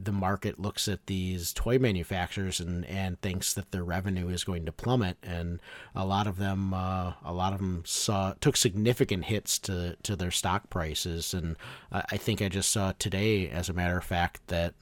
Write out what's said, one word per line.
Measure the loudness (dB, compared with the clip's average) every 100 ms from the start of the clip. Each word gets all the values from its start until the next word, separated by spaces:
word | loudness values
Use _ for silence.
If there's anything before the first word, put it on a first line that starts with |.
the | -2
market | 0 2 0 -2 -2
looks | -4 -2 -2
at | -2 -2
these | -2 0 -2 -2
toy | -2 4 4
manufacturers | 4 2 0 -2 -2 -2 -2 -2
and, | -2 -4 -4
and | -2 -2 -2
thinks | -2 0 0
that | -2 -2
their | -2
revenue | 0 0 0 0 0
is | -2
going | -2 -2
to | -4
plummet, | -4 2 2 2 -2
and | -6 -4 -4 -6 -8 -18 -10
a | -4
lot | 0 2 2
of | 0
them, | 0 0 0
uh, | 0 0 -2 -2 -6
a | -6
lot | -2 0
of | 0
them | 0 -2
saw, | -2 -2 0 2 0 2
took | 2 4
significant | 4 4 4 4 4 2 0
hits | -2 0 -2
to, | 0 -2 -2 -4
to | -4 -2
their | 0
stock | 0 2 0 0
prices, | -2 -2 -2 -2 -2 -2
and | -2 -2 -4 -8 -16 -6
I, | -4 -2
I | -2
think | 0 0
I | 2
just | 2 2
saw | 2 2 0
today, | -2 2 4 4 2
as | -2 -2
a |
matter | 0 0 0
of |
fact, | 0 2 0 -2 -4
that, | 0 0 -2